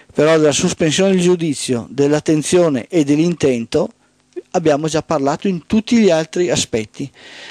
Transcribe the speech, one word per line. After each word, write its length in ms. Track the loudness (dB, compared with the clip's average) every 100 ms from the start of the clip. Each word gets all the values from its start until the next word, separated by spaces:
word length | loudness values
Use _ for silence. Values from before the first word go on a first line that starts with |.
| -8
Però 240 | 0 2 4
della 140 | 2
sospensione 580 | 2 -2 -2 -2 0 0
del 120 | 2
giudizio, 640 | 2 0 -2 -4 -4 -6 -6
dell'attenzione 960 | -2 0 0 0 -2 2 2 2 0 -2
e 160 | 0
dell'intento 880 | 2 2 0 0 0 0 -2 -4 -4 _ _ _ _ -16 -8
abbiamo 360 | -2 0 0 0
già 140 | -4
parlato 440 | -2 -2 -2 -2 -4
in 180 | -4 -2
tutti 300 | -2 0 2
gli 120 | 4
altri 400 | 2 0 -2 -2
aspetti, 600 | -2 -4 -6 -6 -10 -14 -14 -20 -20 -20